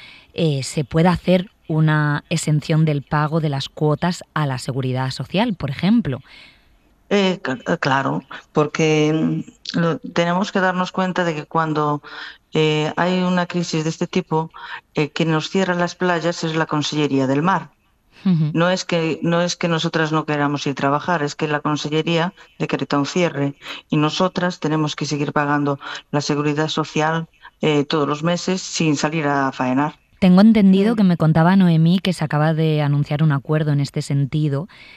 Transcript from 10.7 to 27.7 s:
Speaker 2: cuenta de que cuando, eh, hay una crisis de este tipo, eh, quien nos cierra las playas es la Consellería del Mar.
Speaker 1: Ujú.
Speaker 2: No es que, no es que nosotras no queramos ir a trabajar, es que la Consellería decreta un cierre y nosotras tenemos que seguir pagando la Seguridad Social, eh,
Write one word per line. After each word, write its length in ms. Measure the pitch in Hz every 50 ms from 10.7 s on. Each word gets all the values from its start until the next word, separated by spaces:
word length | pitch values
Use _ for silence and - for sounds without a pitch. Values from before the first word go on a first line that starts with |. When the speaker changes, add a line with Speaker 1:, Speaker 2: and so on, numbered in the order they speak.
| 180 180 185 -
Speaker 2:
cuenta 320 | - 190 185 185 170 180 180
de 120 | 170 151
que 100 | 151 143
cuando, 560 | - - 165 160 156 151 151 151 147 147 147 - - - - - - - _ _ _ -
eh, 380 | 156 156 156 151 151 151 156 -
hay 240 | - 170 180 180 185
una 240 | 180 180 180 180 175
crisis 400 | - - 175 165 - - 160 156
de 40 | 160
este 180 | 160 - 175
tipo, 440 | - - 185 - - 160 156 160 - - - - - - - - _ _
eh, 140 | 156 151 143
quien 220 | - - 165 160
nos 180 | 160 156 151 -
cierra 240 | - 190 190 180 175
las 200 | 175 175 170 -
playas 480 | - 185 180 175 165 156 170 175 - 165
es 120 | 160 156
la 100 | 160 156
Consellería 640 | - 156 151 143 - 147 151 147 139 139 135 131
del 140 | 127 135 143
Mar. 280 | 160 190 190 165 143 - _ _ _ _ _ _ _ _ _ - -
Speaker 1:
Ujú. 260 | 190 175 156 156 147 165
Speaker 2:
No 160 | 165 170 180
es 160 | 185 185 -
que, 340 | - 175 165 160 160 143 -
no 200 | 147 170 170 175
es 140 | 175 175 -
que 120 | - -
nosotras 440 | 170 165 156 165 165 - 165 160 147
no 140 | 156 156 151
queramos 400 | - 151 147 143 143 147 135 -
ir 40 | 147
a 40 | 131
trabajar, 480 | - 139 139 143 147 - 180 175 156 147
es 120 | 143 -
que 120 | - 160
la 120 | 151 147 143
Consellería 720 | - 156 151 139 - 147 151 156 151 165 170 160 165 190 - - - - _ -
decreta 380 | 156 - 156 139 139 - 147
un 80 | 143 139
cierre 500 | - - 180 175 160 151 139 139 143 - - - - - - - _
y 80 | 156
nosotras 640 | 151 151 151 - - 190 185 - 180 180 180 - -
tenemos 360 | - 151 156 156 151 147 -
que 100 | - 151
seguir 260 | 139 151 143 147 143 -
pagando 460 | 151 147 143 147 147 143 143 139 - - - - - - _
la 100 | - 147
Seguridad 460 | - - 147 143 147 151 143 151 156
Social, 600 | 151 - 160 151 - - 156 151 160 160 165 165 - _ _ - - _ _
eh, 220 | - 156